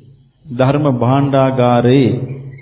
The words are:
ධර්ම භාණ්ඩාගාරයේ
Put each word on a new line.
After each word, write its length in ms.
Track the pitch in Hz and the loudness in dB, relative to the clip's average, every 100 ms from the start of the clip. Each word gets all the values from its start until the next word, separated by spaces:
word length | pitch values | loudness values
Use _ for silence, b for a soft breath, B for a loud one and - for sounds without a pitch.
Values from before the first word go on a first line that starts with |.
| - - _ _ 151 | -20 -20 _ _ -12
ධර්ම 400 | 123 131 143 151 | -2 0 2 0
භාණ්ඩාගාරයේ 1200 | 120 117 139 139 135 135 127 123 120 123 135 117 - - - - - | 0 0 0 0 0 0 0 0 2 2 2 2 -2 -6 -12 -16 -20